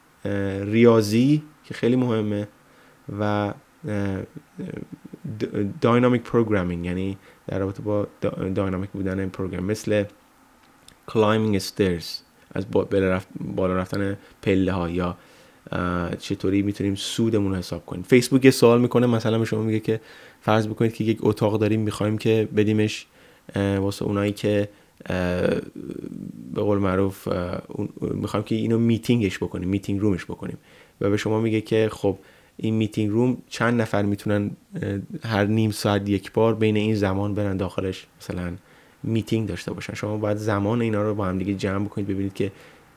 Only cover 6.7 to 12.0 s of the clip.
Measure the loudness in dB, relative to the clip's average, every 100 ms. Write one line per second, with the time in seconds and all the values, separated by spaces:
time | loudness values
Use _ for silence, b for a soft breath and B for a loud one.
6.7 | -2 -4 -4 -4 -6 B B -8 -4 -4
7.7 | -4 -4 -2 -2 -4 -4 -2 -2 -2 -2
8.7 | -2 -6 -6 -4 -2 -4 -4 -6 -4 -2
9.7 | -2 0 0 0 -8 _ _ _ _ _
10.7 | _ -20 -20 -4 2 4 4 2 0 -2
11.7 | 0 0 0